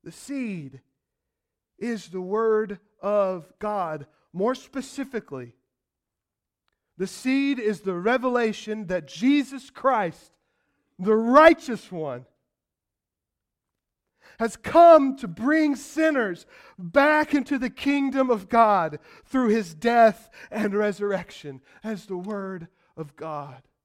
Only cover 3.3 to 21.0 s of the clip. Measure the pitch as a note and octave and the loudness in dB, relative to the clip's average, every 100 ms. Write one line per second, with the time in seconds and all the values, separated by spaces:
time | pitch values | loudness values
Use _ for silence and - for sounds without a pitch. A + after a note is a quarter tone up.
3.3 | F#3 D3+ _ G#3 G#3 E3+ D#3 - _ _ | -4 -12 _ -6 -4 -4 -8 -12 _ _
4.3 | E3+ G#3 B3+ - C#4 B3+ - C4+ A3+ - | -4 -4 -4 -8 -12 -10 -10 -10 -10 -10
5.3 | C3+ A#2+ _ _ _ _ _ _ _ _ | -14 -14 _ _ _ _ _ _ _ _
6.3 | _ _ _ _ _ _ _ F#3+ - C4 | _ _ _ _ _ _ _ -10 -6 -2
7.3 | C4+ C#4 C4 G#3+ F#3+ F#3+ F3 G3 B3+ B3+ | 0 0 -2 -4 -4 -6 -4 -2 0 0
8.3 | B3 A3+ G#3 - G#3+ F#3 F3+ D3+ D#3+ B3 | 0 -2 -4 -10 -10 -6 -8 -8 -2 2
9.3 | C#4+ C4+ C4+ - - C4+ B3 F3+ - _ | 2 0 -10 -18 -4 0 0 -2 -6 _
10.3 | _ _ _ _ _ _ - F#3 A3 A3+ | _ _ _ _ _ _ -6 2 2 6
11.3 | C4+ D#4+ E4 - A3 - F3 D3+ B2 B2 | 8 8 6 -2 -8 -8 -10 -8 -8 -14
12.3 | _ _ _ _ _ _ _ _ _ _ | _ _ _ _ _ _ _ _ _ _
13.3 | _ _ _ _ _ _ _ _ _ _ | _ _ _ _ _ _ _ _ _ _
14.3 | _ A3+ - - E4 E4+ D#4+ C4+ C4+ G#3 | _ -6 -6 0 8 10 10 6 -4 -10
15.3 | D#3+ A#3+ D#4 D4+ C4+ - D4 D#4+ C#4+ G#3+ | -6 0 2 0 -2 -6 -2 0 0 -4
16.3 | E3+ - - - - F3 - G3 G3+ G3+ | -6 -14 -20 -20 -16 -2 2 4 2 2
17.3 | D4 - C#4 B3 - C#4 C#4+ C#4 C4+ C4 | -2 0 -4 -4 -4 -2 0 -2 0 0
18.3 | A3+ F#3 A#3 A3 G3+ D#3+ D3+ - - _ | 0 0 4 4 4 0 -8 -18 -20 _
19.3 | C4+ A#3+ A3 F3+ D#3 A#3 A#3 A3+ - - | 0 2 0 -2 -4 0 6 4 4 -14
20.3 | - - G#3+ G#3 G3+ G#3 G3+ | -20 -12 -6 -2 0 -2 -2